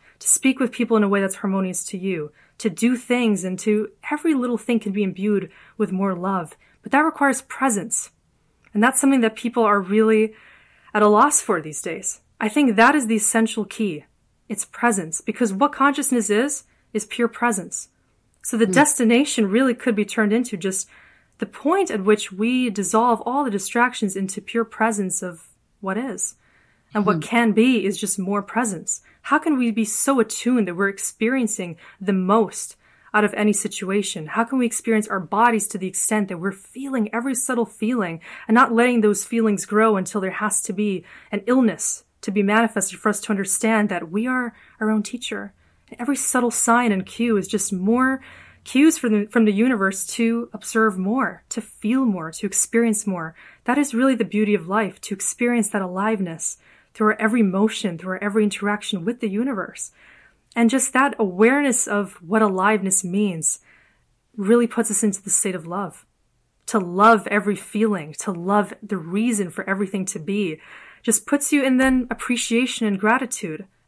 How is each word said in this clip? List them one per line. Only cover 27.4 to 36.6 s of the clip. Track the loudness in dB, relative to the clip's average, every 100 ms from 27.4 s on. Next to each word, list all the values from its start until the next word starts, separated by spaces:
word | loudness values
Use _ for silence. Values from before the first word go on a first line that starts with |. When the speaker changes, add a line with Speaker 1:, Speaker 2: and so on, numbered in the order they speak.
| 2
Speaker 1:
be | 4 4 2
is | 0 -4
just | -4 -4
more | -4 -4
presence. | -4 -4 -4 -4 -8 -10 _ _
How | -2 0
can | 2 0
we | 0
be | 0
so | -2 -2 0 2
attuned | 0 -2 0 2 0
that |
we're | 0 -2
experiencing | -2 -8 -2 0 0 -2 -4 -8 -12 -18 -8
the | -2
most | 0 2 2 2 -4 -12 -16 _ _ _
out | 0
of | 0
any | 2 2
situation? | 2 -2 -6 -4 -2 -2 -8 -4
How | -4
can | -2 0
we | 0
experience | -2 0 0 0
our | -6
bodies | -4 2 2 2 -2
to | -6
the | -6
extent | -4 -2 0 -2
that | -4
we're | -6
feeling | -6